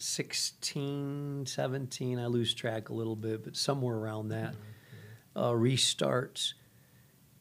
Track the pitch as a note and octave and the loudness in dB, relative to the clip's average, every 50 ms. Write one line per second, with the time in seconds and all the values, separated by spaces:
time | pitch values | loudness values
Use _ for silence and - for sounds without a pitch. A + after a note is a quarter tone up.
0 | - - - - C#3 - - - - - - - - - - D3 C#3 C#3 C#3+ C#3+ | -6 -4 -2 -2 -4 -2 -2 -2 -2 -2 -4 -6 -6 -4 -2 -2 -2 -2 -2 -2
1 | C#3+ C#3 C#3+ C#3+ C#3+ C#3+ C#3 C#3+ C3+ C3 - C#3 C#3 C3 C3+ C3+ C3 B2+ - - | -2 -2 -4 -4 -4 -4 -4 -4 -4 -4 -2 0 0 0 0 -2 -4 -4 -4 -4
2 | C3 B2 B2 A#2+ B2 A#2+ A#2+ A#2+ A2+ A#2 A#2+ - - A#2 A2 A2 G#2+ - A#2 A2+ | -2 0 0 0 2 2 4 4 4 2 0 0 -2 -2 -2 -2 -4 -4 -4 -2
3 | A2+ A2+ A2 A2 A2 A2 A2 A2 - - - - - C#3 C#3 C#3 B2+ B2 A2+ A2 | -2 -2 -2 -2 -2 -2 -2 -4 -6 -6 -4 0 2 2 2 2 2 2 2 0
4 | A2 A2 A2 G#2+ A2 G#2+ A2 A2 A2 A2+ A2+ G#2+ G#2 G#2+ - - - - - - | -2 -2 -2 -2 -2 -2 -2 -2 -2 -2 -4 -8 -12 -14 -16 -18 -18 -18 -18 -18
5 | G#2+ G#2+ A2+ - - - - - B2 A#2+ A#2+ A2+ A2+ C3 C3 - - - - - | -16 -18 -18 -20 -20 -6 -2 0 2 4 6 6 6 6 6 6 4 4 4 4
6 | D3 - C3 B2 - - - - - - - - - - - - - - - - | 4 4 4 2 2 -2 -4 -4 -2 -2 -4 -6 -14 -20 -20 -20 -20 -20 -20 -20
7 | - - _ _ - - - - | -20 -20 _ _ -20 -20 -20 -6